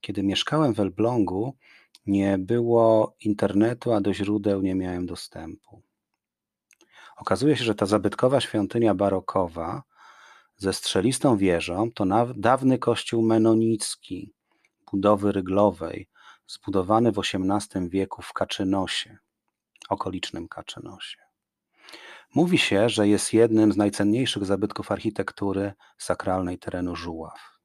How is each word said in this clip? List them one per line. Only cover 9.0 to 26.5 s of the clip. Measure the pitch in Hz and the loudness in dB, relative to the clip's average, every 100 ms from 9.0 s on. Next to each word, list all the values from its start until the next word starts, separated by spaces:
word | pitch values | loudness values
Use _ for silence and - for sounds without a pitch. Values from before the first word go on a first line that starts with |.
| 101 95 - 98 90 82 82 120 - _ - - - - _ _ | 2 0 -2 -2 -2 -4 -8 -8 -12 _ -20 -20 -20 -20 _ _
ze | 98 | -4
strzelistą | 95 - 101 101 131 147 110 | -4 -2 0 0 2 2 2
wieżą | 95 85 85 90 113 | 2 0 -2 -4 -4
to | - | -2
naw-, | 98 104 120 123 | 0 2 0 0
dawny | 104 131 135 127 | 2 4 4 2
kościół | 120 117 - 117 | 2 0 0 0
menonicki | 113 113 113 113 110 110 - - - 90 104 _ _ _ _ _ - | 2 4 4 4 2 -2 -6 -10 -12 -14 -14 _ _ _ _ _ -6
budowy | 101 101 104 104 | 0 2 4 2
ryglowej, | 98 92 95 104 87 82 - 98 _ - - _ | -2 -2 2 2 2 -10 -10 -14 _ -20 -20 _
zbudowany | - - 98 90 110 120 | -16 -4 -2 2 2 2
w | 104 | 0
osiemnastym | 92 95 92 104 101 95 90 | -4 -2 -2 -2 -4 -6 -4
wieku | 95 92 - | -2 -4 -8
w | - | -12
Kaczynosie, | - 92 - 95 98 92 - - - _ _ _ _ _ _ - | -6 -6 -2 -2 0 -2 -6 -8 -16 _ _ _ _ _ _ -8
okolicznym | 98 - 92 - 87 85 | -6 -6 -8 -10 -12 -14
Kaczynosie. | - 87 - 85 92 - - _ _ _ _ _ _ - - - - _ | -16 -16 -16 -18 -16 -18 -18 _ _ _ _ _ _ -20 -20 -20 -20 _
Mówi | 131 175 175 | 0 2 2
się, | - 98 117 | 2 2 2
że | 107 104 | 4 4
jest | 104 - | 2 2
jednym | 110 117 110 107 | 4 4 6 4
z | 95 | 4
najcenniejszych | 104 - 101 110 131 - | 0 2 0 0 0 -4
zabytków | 98 98 104 - 101 | -2 -2 -2 -6 -6
architektury | 101 110 104 101 - 101 98 101 101 _ _ | -4 -4 -4 -8 -4 -4 -2 -4 -8 _ _
sakralnej | - 90 - 92 90 | -6 -4 -2 -2 -2